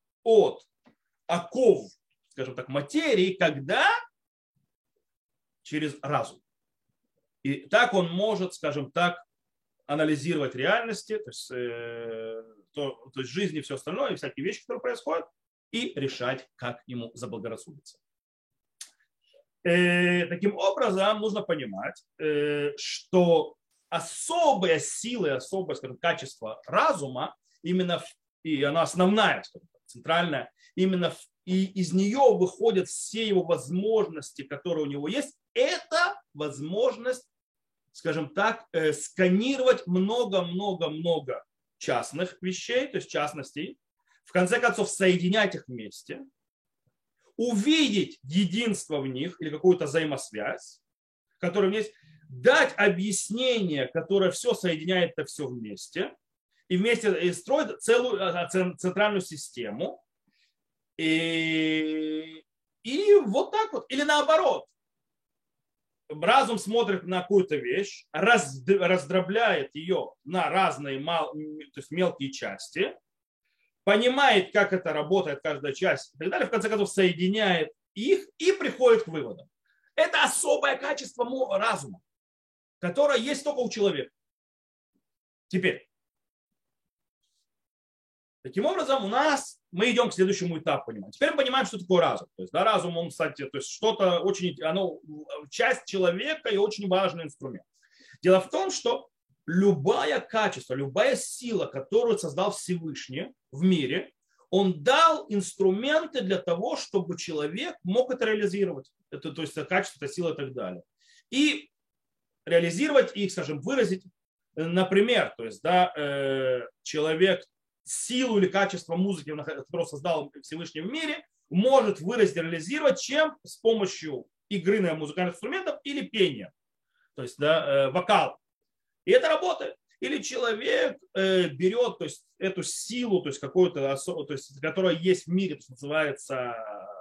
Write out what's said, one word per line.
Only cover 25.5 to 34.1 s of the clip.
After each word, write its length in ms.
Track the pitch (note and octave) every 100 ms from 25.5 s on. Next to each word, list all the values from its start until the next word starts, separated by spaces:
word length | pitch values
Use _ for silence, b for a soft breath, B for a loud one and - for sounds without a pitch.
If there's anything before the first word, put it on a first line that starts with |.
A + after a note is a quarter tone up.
| F#3+ F3 C#3
скажем, 220 | B2+ -
качество 600 | E3+ E3 B2+ - A2 G#2+ -
разума, 680 | F3+ D#4 G#3+ C#3 B2+ D#3+ - _ _
именно 360 | E3 F#3 F3 E3+
в, 60 | - - _ _
и 200 | D#3+ D3
она 200 | C#3+ D#3+
основная, 600 | D#3 E3+ F#3 G#3 G3 A#2
скажем 240 | - - -
так, 100 | _ -
центральная, 640 | B2 C#3+ E3 F3 C#3 A2+ b b -
именно 360 | F#3+ F#3 E3+
в, 80 | - - _ -
и 200 | F#3 F#3+
из 280 | F#3+ E3+
неё 420 | F#3 G3+ B3+ C#4 F3+
выходят 520 | F3+ - A3+ F#3+ -
все 400 | - - G#3+ A3
его 160 | F#3+
возможности, 1000 | E3+ E3 B2+ F3+ G#3 A3 G3